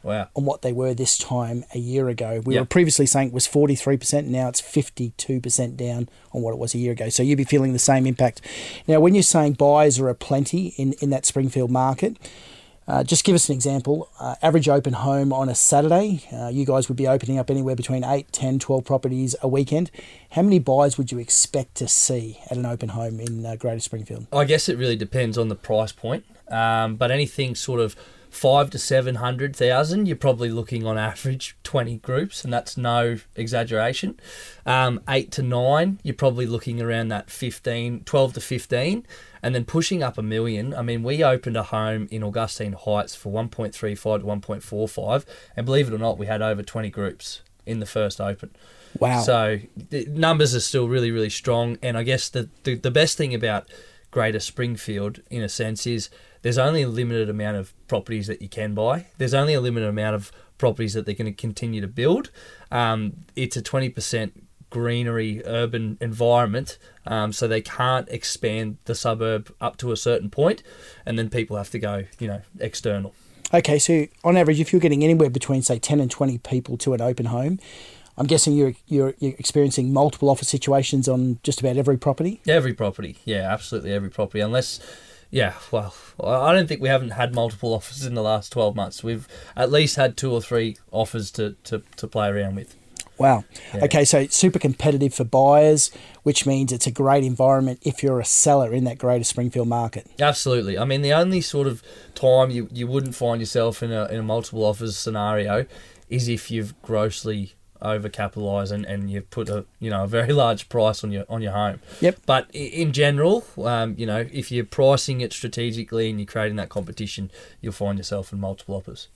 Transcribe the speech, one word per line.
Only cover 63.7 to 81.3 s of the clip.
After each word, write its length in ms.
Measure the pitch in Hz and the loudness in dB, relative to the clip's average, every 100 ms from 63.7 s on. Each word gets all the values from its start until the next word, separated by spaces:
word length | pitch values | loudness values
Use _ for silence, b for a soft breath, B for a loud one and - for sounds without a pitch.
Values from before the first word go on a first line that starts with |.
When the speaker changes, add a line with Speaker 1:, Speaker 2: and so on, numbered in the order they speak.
| 135 131 | -4 -2
Speaker 1:
percent 540 | 113 - 117 104 - - - - | -4 -4 -4 -4 -10 -20 -20 -10
greenery 720 | 120 120 120 120 117 110 107 | -4 -2 0 -2 -2 -2 -4
urban 540 | - 117 113 117 110 107 | -4 -2 -2 -2 -4 -6
environment, 800 | 117 110 120 120 113 120 - - b b | -6 0 4 4 4 -2 -6 -12 b b
um, 300 | - 110 107 | -6 -2 -2
so 120 | 101 117 | -2 0
they 140 | 110 | 0
can't 480 | - - 127 131 - | -2 -2 0 0 -2
expand 720 | 120 - - 110 110 107 113 - | -8 -6 -4 -4 -2 -6 -8 -8
the 80 | |
suburb 580 | 113 120 110 113 107 - - | -4 -2 0 0 -2 -6 -8
up 160 | 117 - | -8 -6
to 140 | 123 | -4
a 40 | 110 | -2
certain 340 | 123 117 101 | 0 0 0
point, 320 | - 165 - - B B B | 0 2 0 -6 B B B
and 140 | B 113 | B -4
then 100 | 110 | -2
people 280 | 120 110 104 | -4 -4 -6
have 120 | 101 | -8
to 80 | 110 | -6
go, 260 | 107 101 95 - | -4 -6 -8 -10
you 100 | 110 | -8
know, 120 | 101 - - | -8 -12 -10
external. 540 | 113 - 113 101 98 - B B B | -10 -6 -4 -4 -6 -12 B B B
Speaker 2:
Okay, 260 | 170 156 147 | 2 4 4
so 280 | - 160 147 _ | 4 4 2 _
on 120 | 170 180 | 4 6
average, 220 | 160 156 | 6 4
if 120 | 156 | 4
you're 80 | 185 | 4
getting 240 | 160 143 | 6 6
anywhere 240 | 156 160 143 | 6 6 6
between, 320 | 123 - 135 | 2 0 0
say, 180 | 123 117 | 0 0
ten 220 | - 147 | 2 2
and 100 | 127 | 2
twenty 280 | - 135 120 | 0 0 -2
people 400 | - 127 - 120 | -2 -4 -2 -4
to 160 | 139 | -2
an 80 | 120 | 0
open 240 | 120 123 117 | 0 0 -2
home, 320 | 120 143 190 B B B B B B | -2 -2 -4 B B B B B B
I'm 80 | 139 | 2
guessing 280 | 160 156 | 2 4
you're, 200 | 147 135 - - | 4 2 0 -2
you're, 280 | 143 135 - | 0 0 0
you're 160 | 139 135 | -4 -4
experiencing 540 | - 151 139 135 127 | 0 2 2 2 2
multiple 380 | 135 143 - 139 | 4 2 2 2
offer 140 | 131 | 2
situations 640 | - 135 - 139 131 139 131 | 0 -2 2 2 2 0 2
on 320 | 127 127 | 2 0